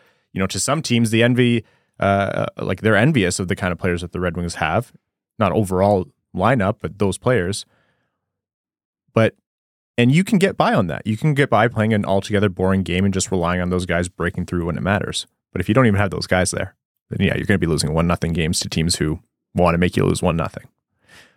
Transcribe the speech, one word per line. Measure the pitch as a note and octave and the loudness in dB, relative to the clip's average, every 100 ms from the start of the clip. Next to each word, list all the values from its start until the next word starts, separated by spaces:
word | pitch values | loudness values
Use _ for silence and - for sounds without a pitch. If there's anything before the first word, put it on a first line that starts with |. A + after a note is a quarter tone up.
| _ _ _ | _ _ _
you | F2+ | -6
know, | F#2+ | -4
to | G2 | -4
some | - D3+ | -2 -2
teams, | - A#2+ A2+ | 0 0 2
the | A2+ | 4
envy, | A#2+ B2 A#2+ A#2 - _ _ - | 4 4 2 0 -4 _ _ -2
uh, | G2 G2 G2 - G#1 - | 0 2 0 -2 -6 -6
like, | - F#2+ | -6 -2
they're | G#2+ G2+ | 2 4
envious | C3 D3 F2+ F2+ | 4 2 0 -2
of | F2+ | -4
the | G2 | -4
kind | F#2 | -4
of | E2+ | -4
players | F#2 E2+ | -4 -4
that | F2 | -6
the | F2 | -4
Red | F2+ F2 | -4 -4
Wings | E2+ - | -8 -4
have. | D#2 F#2 - _ _ _ _ - | -2 -2 -4 _ _ _ _ -2
Not | G2+ | 0
overall | E2 F#2+ F#2 G2+ G2+ E2+ _ _ F#2 | 0 0 2 2 2 -2 _ _ -2
lineup, | G2+ B2+ G2 G#2+ | 0 2 0 -2
but | F2+ G2+ | -10 -4
those | G2+ F#2 | -4 -2
players. | B2 B2 F2+ G2 - _ _ _ _ _ _ _ _ _ _ _ _ _ _ | -2 0 -2 -6 -12 _ _ _ _ _ _ _ _ _ _ _ _ _ _
But, | A#2 A2 - _ _ _ _ _ - | 0 0 -2 _ _ _ _ _ 0
and | A#2+ | 2
you | D#3 | 2
can | F#3+ G3 | 2 2
get | F#3+ - | 2 2
by | F3 | 2
on | A#3+ F2+ | 2 0
that. | B1+ - | -4 -4
You | G#2+ | -2
can | D#3 | 0
get | C#3 C#3 | 2 2
by | G#2+ A#2 | 4 2
playing | A2 A2 | 2 0
an | G#2+ G2 | 0 0
altogether | G2 - G#2 G#2 | -2 0 0 0
boring | F2+ F#2 F#2+ | 0 0 0
game | F2 F2+ G2 | 0 0 0
and | |
just | F#2+ - | 0 -2
relying | F#2 E2+ F2+ | -2 0 -2
on | F2 | -2
those | F2+ F2+ | -2 0
guys | E2+ F2+ | -2 -2
breaking | - F2 - F2 | -4 -4 -4 -4
through | F2 E2+ | -4 -4
when | C#2+ | -2
it | |
matters. | D#2 G2+ - - - _ _ | -2 -2 -2 -8 -12 _ _
But | F2+ | -6
if | F2+ | 0
you | A2+ | 2
don't | B2 | 4
even | G2 | 2
have | G2+ | 0
those | - - | -4 -2
guys | F#2 F2+ | 0 0
there, | - F#2 _ _ _ _ | -2 -8 _ _ _ _
then | - F#2+ | -2 0
yeah, | F#2+ | 0
you're | - | 0
gonna | G2 | 0
be | E2 | 2
losing | D2+ D2+ | 0 0
one | D#2 E2+ | 0 0
nothing | F2 E2 | 0 -2
games | E2 D#2 - | -2 -2 -2
to | - | -4
teams | - D#2+ - | -2 -2 0
who | D2+ D#2 _ _ _ | -2 -4 _ _ _
wanna | - F2 E2+ | 0 2 2
make | F2+ G2+ | 0 2
you | F#2+ | 0
lose | E2 | 0
one | F2 E2 | -2 -2
nothing. | - - - _ _ _ _ - - | -4 -8 -18 _ _ _ _ -20 -20